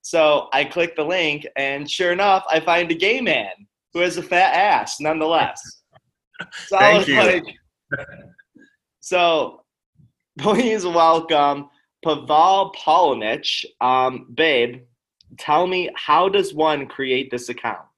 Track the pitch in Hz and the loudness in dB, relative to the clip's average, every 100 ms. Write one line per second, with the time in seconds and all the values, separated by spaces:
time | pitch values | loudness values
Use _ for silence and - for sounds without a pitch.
0 | - 165 151 147 - 135 143 175 170 160 | -2 2 2 2 0 -2 -2 -2 -4 -4
1 | 151 185 160 147 - 135 139 139 147 - | -4 -2 -2 -4 -8 -6 -6 -6 -8 -4
2 | 180 180 202 190 - 160 165 170 175 165 | -2 0 2 2 2 -2 2 0 0 -2
3 | 190 262 226 135 101 90 _ _ _ 170 | 0 0 -2 -2 -4 -12 _ _ _ -2
4 | 180 165 - 180 185 160 202 139 - - | -2 -2 -2 2 2 2 2 0 -2 -6
5 | 151 160 156 165 117 - - - _ _ | -4 -2 0 0 -2 -6 -18 -20 _ _
6 | _ _ _ - - - - 190 208 208 | _ _ _ -20 -18 -18 -4 4 6 6
7 | 147 - 185 180 - - _ _ _ 139 | 4 4 4 2 -4 -20 _ _ _ -12
8 | - - - _ _ _ _ _ _ _ | -12 -20 -20 _ _ _ _ _ _ _
9 | - 180 170 160 127 - _ _ _ _ | -4 2 2 2 -2 -10 _ _ _ _
10 | _ _ _ - 208 202 247 220 180 170 | _ _ _ -4 0 0 0 -2 0 2
11 | 165 165 165 151 143 143 143 _ _ _ | 4 4 2 2 2 -2 -10 _ _ _
12 | 165 147 135 151 180 190 185 - - 165 | -4 -4 0 4 4 4 0 -4 2 4
13 | 165 120 107 117 - - - _ 123 131 | 4 0 -4 -4 -6 -8 -10 _ 0 2
14 | 131 127 - 120 160 135 120 131 _ _ | 0 -4 -12 -2 2 2 0 -6 _ _
15 | _ _ _ - - 151 180 185 175 - | _ _ _ -14 0 0 0 -4 -6 -8
16 | - 151 190 202 185 151 156 147 131 - | 0 2 2 0 -2 0 0 0 -6 -8
17 | 131 127 135 123 120 120 117 92 - | -2 -2 -2 -8 -8 -8 -8 -8 -14